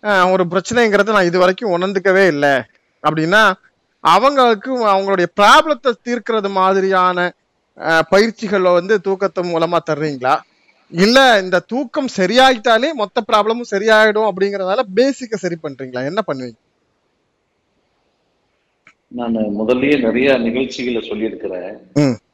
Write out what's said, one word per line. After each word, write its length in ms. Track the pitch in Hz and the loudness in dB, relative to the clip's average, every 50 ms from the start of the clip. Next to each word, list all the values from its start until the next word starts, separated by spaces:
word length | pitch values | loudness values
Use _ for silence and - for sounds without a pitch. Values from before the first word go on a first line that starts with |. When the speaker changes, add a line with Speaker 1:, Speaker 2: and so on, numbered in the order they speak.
| - | -2
Speaker 1:
அ, 260 | 214 208 190 180 180 | 0 2 2 4 2
ஒரு 160 | 185 190 185 170 | 2 0 0 0
பிரச்சனைங்கிறத 600 | 170 190 185 - 226 240 240 220 196 208 202 208 220 | -2 -4 -4 -2 0 0 0 2 2 0 0 2 2
நான் 120 | 208 185 | 0 0
இது 140 | 170 170 185 | 2 2 2
வரைக்கும் 420 | 180 180 185 185 247 214 180 170 | 2 2 0 0 -4 -4 -2 -2
உணர்ந்துக்கவே 460 | 180 190 202 190 175 196 185 190 196 | -2 -2 -4 -2 0 0 2 4 2
இல்ல 420 | 185 156 143 143 143 139 131 113 _ _ _ _ _ _ _ - | 2 2 2 0 2 0 0 -2 _ _ _ _ _ _ _ -4
அப்படின்னா 500 | 151 156 156 156 165 185 214 220 202 185 _ _ _ _ _ _ _ _ _ | -2 -2 -2 -2 2 2 4 4 4 2 _ _ _ _ _ _ _ _ _
அவங்களுக்கு 840 | - 147 165 190 220 269 294 277 254 240 226 202 208 262 262 247 226 | 0 2 2 4 4 2 2 4 2 2 2 0 -4 -8 -6 -2 0
அவங்களுடைய 400 | 214 196 196 196 196 196 185 175 175 _ - | 0 0 0 0 -2 -2 -2 -2 -4 _ 2
ப்ராப்ளத்தை 520 | 208 208 247 311 311 311 294 247 _ 269 233 _ _ | 4 6 6 6 4 2 -2 -2 _ -4 -4 _ _
தீர்க்கிறது 460 | 240 240 240 - - 233 220 202 196 | -8 -8 -8 -6 -4 -4 -4 -2 -2
மாதிரியான, 800 | 196 190 185 190 190 196 190 190 190 185 185 185 180 180 180 180 - _ _ _ _ _ _ _ _ - | -2 0 0 2 2 0 0 0 0 2 2 0 0 0 -4 -4 -6 _ _ _ _ _ _ _ _ -10
அ, 240 | - 156 160 165 160 | -4 0 0 0 2
பயிற்சிகளை 680 | - - 196 214 226 214 - - 196 202 196 185 180 175 | 2 2 2 2 2 0 -6 -8 -4 -2 0 2 2 2
வந்து 280 | 175 175 190 220 208 | 2 2 0 -2 -2
தூக்கத்து 420 | 175 196 190 185 196 190 - - 175 | 0 -2 -4 -2 -4 -4 -4 -4 -6
மூலமா 360 | 175 170 165 160 165 175 170 160 - | -4 -2 -2 -2 0 0 -2 -2 -2
தர்றீங்களா? 500 | 156 143 151 156 143 131 123 127 147 151 - _ _ _ _ _ _ _ _ _ | -4 -4 -4 -6 -6 -4 -2 0 0 -2 -2 _ _ _ _ _ _ _ _ _
இல்ல 480 | - 165 185 208 240 262 269 262 233 208 | -2 0 2 4 4 4 6 6 4 4
இந்த 200 | 190 185 180 175 | 2 0 -2 -2
தூக்கம் 500 | 175 _ 226 254 294 233 - 320 277 247 - | -2 _ -6 -6 -6 -4 -4 -4 -4 -4 -2
சரியாயிட்டாலே 760 | - 190 180 220 247 262 262 262 233 208 254 226 220 233 311 330 | -2 -2 0 4 4 4 4 4 2 0 0 2 2 2 -2 -2
மொத்த 320 | 269 208 202 _ 247 226 - - | -4 -6 -4 _ -6 -4 0 0
ப்ராப்ளமும் 380 | 214 202 214 226 240 240 - | 0 2 0 -2 -4 -4 -4
சரியாயிடும் 600 | - 196 202 220 220 214 214 214 208 214 220 214 | -4 -2 2 4 4 4 4 4 2 2 0 -2
அப்படிங்கறதால 500 | 190 185 190 202 202 196 190 185 190 240 254 202 185 | 0 -2 -4 -4 -2 -4 -4 -2 -2 -2 -2 -2 0
பேசிக்க 380 | 196 254 277 277 - 262 220 220 | 0 2 2 0 -4 -8 -10 -10
சரி 220 | 202 - 185 170 165 - | -6 -6 -6 -8 -6 -10
பண்றீங்களா? 420 | 151 139 123 135 131 123 123 127 | -12 -10 -10 -14 -10 -8 -6 -6
என்ன 180 | 139 170 208 208 - 151 | -4 -4 -6 -4 -4 -6
பண்ணுவீங்க? 240 | 131 127 123 113 _ _ _ _ _ _ _ _ _ _ _ _ _ _ _ _ _ _ _ _ _ _ _ _ _ _ _ _ _ _ _ _ _ _ _ _ _ _ _ _ _ _ _ _ _ _ _ _ _ _ _ | -8 -8 -12 -14 _ _ _ _ _ _ _ _ _ _ _ _ _ _ _ _ _ _ _ _ _ _ _ _ _ _ _ _ _ _ _ _ _ _ _ _ _ _ _ _ _ _ _ _ _ _ _ _ _ _ _
Speaker 2:
நானு 320 | - 123 120 117 117 110 | -12 -10 -6 -4 -4 -4
முதல்லயே 600 | 107 104 101 104 110 110 127 127 135 143 147 139 | -4 -4 -4 -4 -2 -2 0 0 0 0 0 0
நிறைய 380 | 123 110 107 120 127 139 135 127 | 0 -2 -2 0 0 2 0 0
நிகழ்ச்சிகளை 680 | 117 117 113 127 135 127 - - 123 123 123 113 104 - | 0 -4 -4 -4 -6 -6 -8 -8 -8 -6 -6 -6 -6 -8
சொல்லியிருக்கிறேன். 840 | 107 104 110 113 95 90 - 98 92 90 87 92 107 - - _ _ | -8 -6 -6 -6 -8 -8 -10 -10 -10 -10 -10 -12 -14 -16 -20 _ _
Speaker 1:
ம். 220 | 143 147 139 120 98 _ _ | 0 0 0 -2 -4 _ _